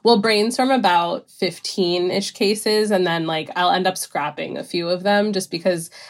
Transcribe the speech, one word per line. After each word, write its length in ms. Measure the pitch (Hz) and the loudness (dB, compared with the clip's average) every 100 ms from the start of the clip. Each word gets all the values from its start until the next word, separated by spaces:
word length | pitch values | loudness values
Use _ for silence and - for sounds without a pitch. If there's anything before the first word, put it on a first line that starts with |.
we'll 200 | 226 226 | 2 4
brainstorm 500 | 220 214 220 247 254 | 4 2 2 0 2
about 580 | 262 196 175 170 175 - | 2 4 2 2 -4 -10
fifteen-ish 1000 | - 185 175 - - 180 180 180 190 196 | -6 -4 -4 -8 -2 0 0 0 -2 -4
cases, 580 | - 202 208 220 214 214 | -2 0 0 0 0 2
and 160 | 196 180 | 2 2
then, 220 | 165 165 | 0 -2
like, 240 | 160 - - | -4 -4 0
I'll 140 | 180 | 2
end 160 | 180 185 | 2 0
up 100 | 185 | -2
scrapping 640 | - 156 147 151 160 - | -6 -4 -4 -6 -8 -8
a 60 | |
few 260 | 156 175 170 | -6 -6 -2
of 140 | 180 | -2
them 300 | 185 202 214 | 2 2 2
just 180 | 190 185 | -2 -4
because 400 | - 190 175 165 - - | -4 -2 -2 -4 -16 -14